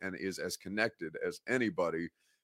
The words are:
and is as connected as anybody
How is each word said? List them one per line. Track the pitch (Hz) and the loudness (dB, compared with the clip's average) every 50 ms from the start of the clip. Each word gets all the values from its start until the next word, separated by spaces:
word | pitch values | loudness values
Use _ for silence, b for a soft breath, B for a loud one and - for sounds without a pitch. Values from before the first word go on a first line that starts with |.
and | 92 95 92 | -4 -4 -4
is | 69 78 95 87 - | -2 -2 -2 -2 -2
as | 82 92 - - | -4 -4 -4 -4
connected | - 95 98 107 110 117 - - 85 80 78 - - | -6 -4 0 2 2 2 0 -4 -8 -6 -4 -2 -2
as | 90 87 - - - | -2 -2 -4 -2 2
anybody | 123 131 120 107 85 87 87 82 82 82 85 85 _ _ _ _ _ _ | 2 4 4 2 4 2 2 2 2 0 -2 -4 _ _ _ _ _ _